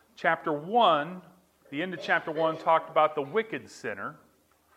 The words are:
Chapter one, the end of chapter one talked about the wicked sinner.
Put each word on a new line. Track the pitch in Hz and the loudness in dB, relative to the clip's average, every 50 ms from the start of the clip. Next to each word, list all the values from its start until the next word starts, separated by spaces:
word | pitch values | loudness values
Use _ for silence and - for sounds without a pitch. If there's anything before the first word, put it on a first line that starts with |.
| _ _ _ | _ _ _
Chapter | - - 170 165 165 - 170 | -2 0 0 0 0 0 -4
one, | 151 147 151 175 214 240 226 185 160 147 147 170 185 180 - - - _ _ _ _ _ _ _ | -4 -4 -4 -2 2 4 4 6 4 4 0 -2 -8 -12 -16 -20 -20 _ _ _ _ _ _ _
the | 135 143 | -6 -6
end | 175 190 180 | -4 -4 -6
of | 160 | -6
chapter | - - 185 165 - 170 | -2 0 0 0 0 -2
one | 151 156 160 160 156 160 | -2 0 0 0 0 0
talked | - 165 165 160 156 - | 2 2 4 4 2 0
about | 156 160 151 151 151 | 2 2 2 4 2
the | 151 | -2
wicked | 139 135 151 220 220 220 165 135 110 104 | -4 -2 -2 -4 -4 -4 -6 -10 -10 -14
sinner. | - - - 120 101 95 104 131 156 - _ _ _ _ _ _ _ _ _ _ _ | -16 -12 -10 -8 -8 -8 -8 -10 -12 -14 _ _ _ _ _ _ _ _ _ _ _